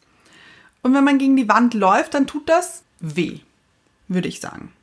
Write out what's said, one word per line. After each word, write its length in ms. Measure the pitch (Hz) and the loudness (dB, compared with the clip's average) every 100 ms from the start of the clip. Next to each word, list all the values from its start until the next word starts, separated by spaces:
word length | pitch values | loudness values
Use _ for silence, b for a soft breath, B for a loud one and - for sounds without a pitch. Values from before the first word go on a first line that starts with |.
| _ b b b b b b b | _ b b b b b b b
Und 120 | 254 | 0
wenn 100 | 277 | 2
man 140 | 277 277 | 4 2
gegen 180 | 269 262 | 2 2
die 120 | 214 | 4
Wand 260 | 214 240 | 2 2
läuft, 400 | 226 190 226 - | 2 2 2 0
dann 120 | 285 277 | -2 -2
tut 220 | 294 - | -4 0
das 340 | 339 359 - _ _ | 0 -2 -10 _ _
weh, 400 | 160 151 160 - _ _ _ _ _ _ - | -10 -6 -6 -8 _ _ _ _ _ _ -6
würde 180 | 180 - | -4 -4
ich 140 | - | -8
sagen. 320 | - - - _ | -12 -14 -18 _